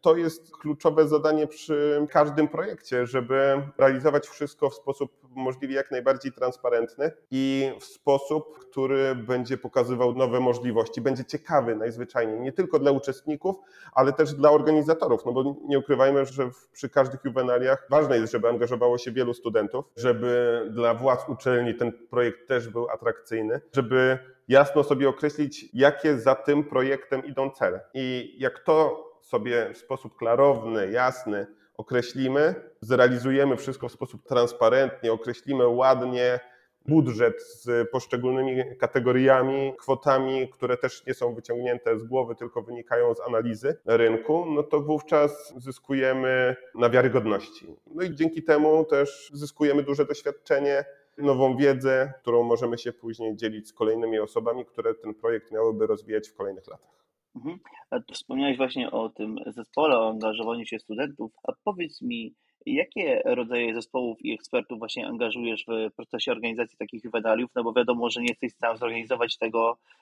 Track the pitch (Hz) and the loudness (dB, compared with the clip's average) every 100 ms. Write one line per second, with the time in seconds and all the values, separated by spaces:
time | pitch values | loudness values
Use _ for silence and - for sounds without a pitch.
0 | - 165 165 165 - - 151 143 165 156 | 2 4 2 -4 -16 -12 -8 -2 0 0
1 | 156 151 156 156 151 - - 151 147 147 | 0 0 0 0 -2 -6 -6 -2 0 0
2 | 147 156 147 143 151 - 196 - - 127 | 0 0 2 2 0 -2 -8 -10 -6 -4
3 | 120 131 120 135 139 139 143 - 135 131 | -2 -4 0 2 2 0 -2 2 2 4
4 | 147 143 - - 147 - 139 - - 135 | 2 0 -2 -10 -10 -2 -4 -4 -8 -6
5 | 131 _ 131 127 131 131 135 135 139 131 | -8 _ _ -8 -6 -6 -6 -6 -4 -2
6 | 127 131 135 - 127 - 123 117 117 - | 0 0 -2 -4 -4 -2 -2 0 -2 -4
7 | 156 156 - 131 135 135 135 107 - - | -6 -6 -8 -2 -2 0 -2 -6 -16 -6
8 | - 139 - 156 156 - - - 135 135 | 2 2 2 -4 -4 -18 -12 -4 0 0
9 | 135 127 110 127 120 131 123 135 120 123 | 0 -2 -2 -4 -2 -6 -2 0 0 2
10 | 123 123 127 123 127 120 123 113 107 - | 0 2 0 2 0 0 0 0 -2 -2
11 | 123 127 127 - - 151 117 107 117 117 | -2 -2 -6 -10 0 0 2 -2 -4 -6
12 | 120 127 110 110 131 135 180 151 139 139 | -6 -2 -2 -2 -4 -4 0 2 4 2
13 | 139 131 - 147 185 190 _ - - - | 0 -6 -6 -4 -4 -6 _ -20 -4 2
14 | 135 143 147 139 147 151 151 156 151 160 | 4 4 0 4 6 6 6 4 4 2
15 | 139 117 123 127 135 139 - 139 135 131 | 2 0 0 -2 -2 -4 -2 0 2 4
16 | 135 139 131 135 127 - _ - 131 143 | 4 4 0 -2 -6 -6 _ -12 -2 2
17 | 127 135 135 123 127 123 127 135 - 147 | 2 0 -6 -2 0 2 2 0 2 2
18 | 139 120 110 120 117 117 120 123 123 120 | 4 2 0 0 0 0 0 2 2 2
19 | 123 120 123 120 120 110 104 127 - - | -2 -2 -2 -2 -2 0 0 -4 -8 -2
20 | 123 117 123 120 120 117 110 110 117 117 | 0 2 2 2 2 0 -2 0 0 2
21 | 131 123 - 127 131 123 120 117 120 113 | 2 0 -2 -4 0 2 0 -2 -4 -6
22 | - 123 120 - - 127 117 113 120 113 | -4 0 0 -2 -4 -4 -2 -6 -6 -4
23 | 117 110 - 113 110 131 - 139 117 131 | -4 -6 -6 -4 -2 -4 -4 -4 0 2
24 | 127 127 - - - 131 139 151 139 135 | 2 0 -6 -14 4 6 6 4 2 2
25 | 139 131 147 147 143 - - 117 139 143 | 2 0 -2 -2 -6 -8 -8 4 4 4
26 | 156 131 123 135 - 147 147 131 131 135 | 0 2 2 2 2 0 2 0 0 -2
27 | - 131 143 135 135 - 98 90 - 131 | -4 -6 -6 -4 -6 -2 -2 -4 -8 -8
28 | 127 127 - 123 127 - - 156 151 113 | -6 -6 -10 -6 -6 -2 2 4 4 0
29 | - _ _ 123 113 120 107 - - 131 | -12 _ _ -4 0 -2 -2 -8 -10 -10
30 | 113 - 117 120 139 123 113 110 95 117 | -10 -4 0 4 4 4 -2 -2 0 0
31 | 127 - 113 104 98 _ _ - - 127 | 0 -2 -4 -4 -6 _ _ -16 -4 -2
32 | 120 135 131 139 156 185 - - 110 135 | -2 -2 0 2 0 0 -12 -12 0 6
33 | 127 123 127 135 139 120 - 131 120 - | 6 4 0 2 2 0 -4 -10 -10 -12
34 | 110 107 - 127 120 - 113 127 135 - | -14 -12 -2 2 2 4 4 4 2 0
35 | 117 113 113 117 - 135 123 120 131 127 | -2 -2 -4 -8 -4 2 2 4 4 4
36 | 127 123 123 123 - _ _ _ - 160 | 2 0 0 0 -6 _ _ _ 2 4
37 | 127 110 117 - - - 120 120 113 131 | 4 2 2 0 -12 -12 -2 -2 0 -4
38 | - 123 127 131 131 127 123 123 120 135 | -4 -4 0 0 -2 -2 -4 -2 0 0
39 | 120 123 135 131 131 139 135 131 - 135 | 2 4 6 6 4 0 -4 -4 -4 -2
40 | 147 135 131 135 127 - 123 123 127 - | 2 2 2 -2 -4 -4 -4 -2 -4 -6
41 | - 127 120 117 - 120 123 123 117 113 | -10 -6 -6 -6 -8 -6 -4 -4 -2 -2
42 | 117 131 117 117 120 120 107 120 120 120 | -2 -4 -2 -6 -10 -10 -10 -12 -4 0
43 | 120 117 120 117 117 107 139 160 - 113 | 0 0 -2 -2 -2 -4 -4 -4 0 4
44 | 113 113 113 160 170 147 147 147 147 151 | 4 2 0 -2 0 -2 0 -2 0 -4
45 | - 156 147 147 - 127 127 - - 135 | 2 2 2 0 -18 -18 -16 -14 -6 0
46 | 131 131 131 127 127 127 - 117 120 123 | 0 0 0 2 0 -2 -8 2 4 6
47 | 127 120 107 101 - - 85 78 - 160 | 6 4 0 -2 -4 -18 -20 -20 -14 -8
48 | 185 143 160 160 160 151 156 156 156 139 | -6 -2 -2 0 2 4 6 4 4 2
49 | 143 - - 143 147 - 147 143 143 143 | 0 -4 -16 -14 -10 0 2 2 0 0
50 | 139 143 143 - - 143 143 139 143 - | -2 -2 -8 -6 -2 0 2 0 -2 -10
51 | _ - 143 131 131 123 151 131 135 131 | _ -4 0 4 2 4 2 2 2 0
52 | 135 135 - 120 120 117 123 120 120 - | 0 -6 0 2 2 0 -2 -4 -8 -10
53 | 117 113 113 107 113 110 107 - 110 113 | -12 -8 -8 -4 -6 -6 -12 -4 -2 0
54 | 113 110 104 117 113 123 120 - 113 107 | 0 -2 -2 -4 -4 -4 -6 -6 -4 -4
55 | 110 107 117 113 - 110 113 110 110 104 | -8 -6 -4 -4 -4 -2 0 0 0 -2
56 | - 107 107 - 101 95 - - _ _ | -4 -6 -6 -10 -8 -10 -16 -20 _ _
57 | _ _ _ - 147 180 _ - - 123 | _ _ _ -14 -12 -12 _ -20 -8 -8
58 | - - - - 139 127 131 131 123 113 | -8 -16 -8 -4 -2 -2 -4 -4 -6 -6
59 | 113 - 107 110 - 110 110 - 156 123 | -6 -8 -10 -10 -12 -14 -8 0 2 2
60 | 110 110 110 107 110 117 110 110 - 110 | 2 -2 -4 -4 -6 -8 -8 -12 -10 -8
61 | 147 143 - _ - - - 185 165 - | -8 -8 -14 _ -18 -12 -8 -8 -8 -10
62 | 123 117 110 - _ _ - 139 135 - | -10 -8 -10 -16 _ _ -6 -4 -4 -4
63 | 165 127 - 123 117 120 117 113 113 131 | -2 -2 -2 -2 -2 -4 -4 -4 -6 -6
64 | 123 113 120 113 - 123 - 117 110 123 | -6 -6 -8 -10 -6 -6 -6 -10 -12 -10
65 | 113 117 117 117 117 110 - 113 110 - | -8 -6 -6 -4 -6 -6 -6 -6 -6 -8
66 | 117 117 - 110 113 113 117 - 113 117 | -12 -8 -6 -4 -6 -6 -8 -8 -14 -14
67 | 120 113 110 110 123 127 117 120 120 120 | -8 -4 0 0 -2 -4 -2 0 0 0
68 | 117 120 120 113 120 - 117 113 120 117 | -2 -4 -6 -6 -8 -4 -4 -2 -6 -6
69 | 113 123 117 - 117 113 113 117 _ _ | -6 -4 -4 -4 -4 0 0 -2 _ _